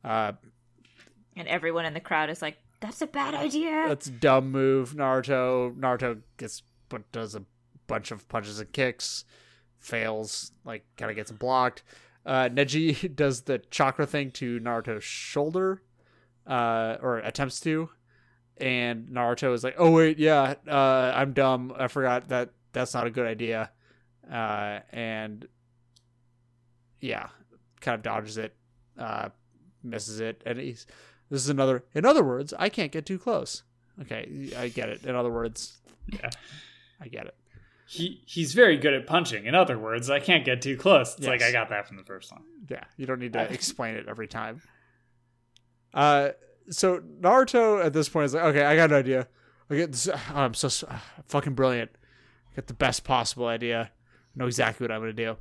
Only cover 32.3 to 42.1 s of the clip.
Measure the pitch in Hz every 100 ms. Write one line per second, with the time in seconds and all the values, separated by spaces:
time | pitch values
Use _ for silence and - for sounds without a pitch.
32.3 | 123 143 - 202 214 156 160 147 190 -
33.3 | 220 - - _ _ _ - 139 113 -
34.3 | 143 139 123 123 123 110 113 131 123 120
35.3 | 117 117 113 - - _ _ - 202 113
36.3 | - - - - - _ _ 139 - -
37.3 | - _ - _ _ _ - 175 - -
38.3 | - 151 170 233 147 147 135 127 165 151
39.3 | 110 107 160 165 120 110 113 120 139 139
40.3 | 170 131 123 131 127 185 165 123 - 139
41.3 | 123 117 123 110 107 101 98 95